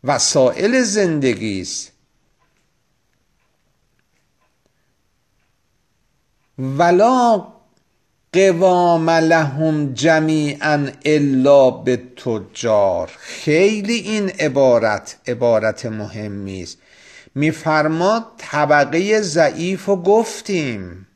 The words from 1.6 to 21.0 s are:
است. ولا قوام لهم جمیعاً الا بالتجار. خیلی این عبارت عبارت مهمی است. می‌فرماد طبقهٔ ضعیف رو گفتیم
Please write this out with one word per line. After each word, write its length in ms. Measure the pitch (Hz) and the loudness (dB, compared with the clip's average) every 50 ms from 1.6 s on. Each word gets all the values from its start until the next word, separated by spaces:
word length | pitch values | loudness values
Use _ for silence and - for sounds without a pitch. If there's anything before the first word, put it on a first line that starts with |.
است. 300 | 87 - - - - - _ _ _ _ _ _ _ _ _ _ _ _ _ _ _ _ _ _ _ _ _ _ _ _ _ _ _ _ _ _ _ _ _ _ _ _ _ _ _ _ _ _ _ _ _ _ _ _ _ _ _ _ _ _ _ _ _ _ _ _ _ _ _ _ _ _ _ _ _ _ _ _ _ _ _ _ _ _ _ _ _ _ _ _ _ _ _ _ _ _ _ _ _ - | -8 -10 -12 -12 -14 -16 _ _ _ _ _ _ _ _ _ _ _ _ _ _ _ _ _ _ _ _ _ _ _ _ _ _ _ _ _ _ _ _ _ _ _ _ _ _ _ _ _ _ _ _ _ _ _ _ _ _ _ _ _ _ _ _ _ _ _ _ _ _ _ _ _ _ _ _ _ _ _ _ _ _ _ _ _ _ _ _ _ _ _ _ _ _ _ _ _ _ _ _ _ -8
ولا 880 | 131 131 135 139 175 175 180 180 214 240 262 254 240 240 226 196 - - - _ _ _ _ _ _ _ _ _ _ _ _ _ _ _ - | -6 -6 -2 0 2 4 4 4 4 4 4 2 2 2 2 0 -2 -10 -20 _ _ _ _ _ _ _ _ _ _ _ _ _ _ _ 2
قوام 760 | 180 196 196 180 165 190 185 180 180 175 175 170 165 160 160 | 2 4 4 4 4 2 4 4 4 4 2 2 2 2 2
لهم 840 | 165 165 160 160 170 165 156 143 127 147 160 160 156 151 147 139 127 | 2 2 4 4 2 2 2 -2 -2 -2 -2 0 0 -2 -4 -4 -4
جمیعاً 920 | - 139 165 160 156 156 156 156 156 151 147 139 - - 151 151 147 143 135 - _ - | 0 2 2 2 2 2 0 0 0 -2 -4 -6 -4 -2 -2 0 -2 -2 -6 -8 _ -2
الا 640 | 147 151 151 147 143 135 131 127 143 143 139 131 127 | 0 0 2 2 2 2 2 4 6 6 6 6 4
بالتجار. 1400 | 120 - - 131 123 120 123 - - - - 127 113 107 95 - - - - 117 107 104 101 98 90 85 82 - - - | 2 0 -2 -2 -2 -2 -4 -14 -20 -10 -6 -6 -6 -6 -8 -12 -14 -6 -2 0 2 2 2 2 0 -2 -4 -8 -12 -20
خیلی 760 | - - - - - 156 147 165 190 208 220 208 196 202 233 | -18 -18 -16 -8 -2 0 2 4 4 2 2 -2 -4 -4 -4
این 360 | 226 175 202 220 214 202 190 | -4 -4 -4 -4 -2 -4 -4
عبارت 880 | - - 156 147 127 139 135 131 120 117 110 110 104 95 - - - _ _ | -4 -4 -4 -2 2 2 4 4 4 4 2 0 -2 -4 -6 -14 -20 _ _
عبارت 580 | - 123 117 123 120 113 107 110 110 104 - - | -10 -6 -2 0 0 0 2 0 -2 -4 -4 -10
مهمی 800 | 120 110 107 104 104 104 107 107 104 101 101 98 98 95 95 87 | -10 -8 -10 -10 -12 -10 -12 -10 -10 -10 -10 -10 -10 -12 -12 -12
است. 140 | - - _ _ _ _ _ - - - - - _ _ | -14 -18 _ _ _ _ _ -20 -20 -20 -20 -20 _ _
می‌فرماد 880 | 135 147 156 151 - - 165 156 156 151 156 160 165 175 196 220 233 220 - - | -2 -2 -2 -2 -4 -4 0 0 0 0 0 -2 0 0 0 0 -2 -4 -10 -18
طبقهٔ 840 | - - - - 151 147 143 147 147 143 143 156 165 190 202 214 220 | -20 -14 -6 -2 -2 2 4 4 2 4 2 0 -2 0 0 0 -2
ضعیف 640 | 208 175 147 170 156 143 - - 165 180 190 185 - | -2 -2 0 2 2 2 0 -4 -6 -6 -6 -6 -2
رو 100 | 196 202 | -4 -4
گفتیم 1120 | 185 170 190 208 226 226 226 - - - - 196 170 151 131 113 101 92 90 87 92 | -2 2 2 2 2 2 -2 -8 -14 -8 -6 -4 -4 -4 -4 -6 -8 -10 -14 -16 -18